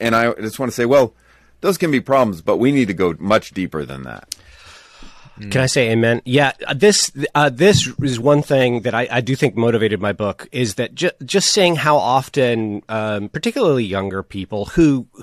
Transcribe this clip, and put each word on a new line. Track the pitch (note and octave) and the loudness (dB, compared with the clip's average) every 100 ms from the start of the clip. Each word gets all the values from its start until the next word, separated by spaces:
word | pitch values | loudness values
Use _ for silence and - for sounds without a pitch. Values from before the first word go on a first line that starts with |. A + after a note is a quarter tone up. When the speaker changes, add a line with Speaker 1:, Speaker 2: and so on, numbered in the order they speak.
Speaker 1:
and | A#2 A2+ | 0 2
I | A#2 | 0
just | G#2 G#2+ - | -2 -8 -6
wanna | B2+ | -6
say, | B2 A#2+ | -2 2
well, | C#3 A#2+ - _ _ _ _ | 4 2 -2 _ _ _ _
those | F#3+ F3 | -4 -2
can | E3+ | 0
be | C3 | -2
problems, | C3+ C3+ A2+ E2 | 2 2 2 0
but | G#2 F#2+ | -2 2
we | C3 | 2
need | C#3 G#2 | 2 0
to | |
go | F2+ F2+ D#2 | 0 -2 -2
much | F#2 F#2 - | 0 0 0
deeper | F#2+ F2 D#2 | -8 -6 -6
than | C2+ C2+ | -8 -10
that. | B1+ G1+ - - - - - - - - - - - - G2+ | -14 -16 -14 -16 -16 -20 -20 -20 -20 -20 -20 -20 -20 -18 -4
Speaker 2:
Can | B2+ | -2
I | C3 | 0
say | C#3+ A#2 | 2 2
amen? | A2+ A2+ A#2 | 2 2 0
Yeah, | B2+ C3+ C3+ - - | 0 2 2 -2 -8
uh, | |
this, | C3+ G#3 G3+ - C#3 D3 | 2 4 4 0 -6 -4
uh, | D3 D3 | 0 0
this | A#2+ F#3+ - C3 - | 4 4 4 0 -4
is | C#3 A#2+ | -4 0
one | B2+ D3 | 2 2
thing | - C#3 B2+ A#2+ | 2 2 2 0
that | A#2 | -2
I, | A2+ B2 | -2 -2
I | A#2+ | -2
do | A2+ C3+ | -2 0
think | C3+ G2 | 0 2
motivated | A#2 A2+ G#2+ G2+ | 0 2 0 0
my | G2+ | -4
book, | - G#2 - - | -2 -4 -6 -8
is | B2+ A#2 | -6 -4
that | A2 A#2+ B2 | -4 -8 -4
ju-, | F3 - | -4 -4
just | B2+ G3 - | -4 -2 0
seeing | G#3+ F3+ D#3+ | 2 2 2
how | D3+ D3 | 2 2
often, | G#2+ C3 B2+ C#3+ B2 A2+ A2 G#2 - | 2 0 0 0 0 0 -2 -6 -8
um, | A2 G#2+ G#2 G#2 | -6 -4 -6 -6
particularly | D#3 A#3 C#4 F#3+ C3 | -6 -4 0 2 2
younger | G#2 F#2+ G2 F#2+ | 0 -4 -4 -6
people | - G2 F#2 G#2 | -8 -10 -8 -8
who, | G2+ - D#3 C3+ - - | -2 2 2 2 -4 -10